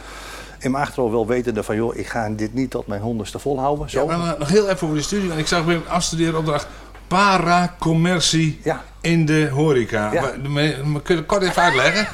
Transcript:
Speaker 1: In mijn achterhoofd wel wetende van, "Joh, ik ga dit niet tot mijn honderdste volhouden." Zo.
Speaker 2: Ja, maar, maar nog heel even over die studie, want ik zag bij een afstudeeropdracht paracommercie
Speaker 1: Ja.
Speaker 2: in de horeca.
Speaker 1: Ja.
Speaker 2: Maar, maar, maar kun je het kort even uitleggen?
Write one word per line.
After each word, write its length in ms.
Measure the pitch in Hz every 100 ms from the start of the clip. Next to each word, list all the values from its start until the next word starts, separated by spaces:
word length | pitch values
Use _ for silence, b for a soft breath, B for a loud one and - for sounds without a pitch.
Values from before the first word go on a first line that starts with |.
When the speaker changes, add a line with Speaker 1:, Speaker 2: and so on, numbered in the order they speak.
| B B B B B B
Speaker 1:
In 120 | 131
mijn 140 | 135
achterhoofd 280 | 147 - 120
wel 140 | 117 107
wetende 360 | 123 120 104
van, 140 | 98 107
"Joh, 200 | 117 -
ik 100 | 95
ga 220 | 123 107
dit 260 | 107 107
niet 160 | 120 131
tot 160 | 123 113
mijn 140 | 101
honderdste 360 | 107 117 98 -
volhouden." 520 | 139 139 131 147 147
Zo. 100 | 127
Speaker 2:
Ja, 60 | 151
maar, 120 | 170
maar 160 | 170 151
nog 100 | 147
heel 200 | 202 202
even 140 | 185
over 120 | 160
die 100 | 151
studie, 240 | 139 202 185
want 120 | 160
ik 60 | 151
zag 180 | 175
bij 100 | 165
een 140 | 170 -
afstudeeropdracht 800 | 175 - 165 165 160 156 147 - B B - - 180 202 190 165
paracommercie 1080 | 175 175 - 165 165 175 175 - 160 160 147
Speaker 1:
Ja. 180 | 151 - - -
Speaker 2:
in 260 | 160 170 156
de 220 | 156 151
horeca. 640 | 135 156 131 107 110 107
Speaker 1:
Ja. 80 | 151
Speaker 2:
Maar, 300 | 147 - 139
maar, 360 | 143 151 131 147
maar 140 | 147
kun 120 | -
je 60 | 170
het 100 | 156
kort 120 | 202
even 200 | 185 -
uitleggen? 440 | 170 131 143 190 208